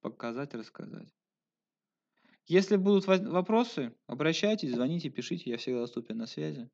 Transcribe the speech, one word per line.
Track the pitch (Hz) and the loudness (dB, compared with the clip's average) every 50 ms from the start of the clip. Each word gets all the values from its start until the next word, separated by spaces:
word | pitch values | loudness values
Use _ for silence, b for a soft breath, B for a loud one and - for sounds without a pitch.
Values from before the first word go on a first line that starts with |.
показать, | _ 107 113 _ 110 117 117 123 143 147 - | _ -10 -10 _ -8 -8 -6 -6 -8 -8 -8
рассказать. | 113 110 - _ - - - - - - - _ _ _ _ _ _ _ _ _ _ _ _ _ _ _ _ _ _ _ _ b b b b b b b - | -12 -12 -12 _ -14 -14 -12 -12 -14 -16 -18 _ _ _ _ _ _ _ _ _ _ _ _ _ _ _ _ _ _ _ _ b b b b b b b 2
Если | 160 185 196 196 214 196 | 4 4 4 6 4 4
будут | 185 196 202 196 185 190 | 6 6 6 6 6 6
воз-, | 190 185 190 - | 4 4 4 2
вопросы, | 160 180 180 - 220 226 247 240 - - 135 117 - _ _ _ | 0 0 2 4 4 2 2 2 -2 -6 -6 -6 -8 _ _ _
обращайтесь, | - 131 147 156 165 - - 208 214 208 - 139 123 | -6 0 0 0 2 2 2 2 2 2 0 -2 0
звоните, | 120 123 131 165 175 160 143 | 0 0 0 0 -2 -4 -6
пишите, | 135 - 123 - 175 170 - - | -6 -6 -6 -6 -6 -6 -4 -6
я | 117 113 | -6 -6
всегда | - - 127 120 | -4 -4 -2 -2
доступен | 120 120 - 120 117 - 113 113 | -2 -4 -6 -8 -8 -6 -8 -8
на | 113 110 | -8 -8
связи. | - - 151 156 151 139 120 131 | -8 -6 -6 -6 -6 -8 -12 -14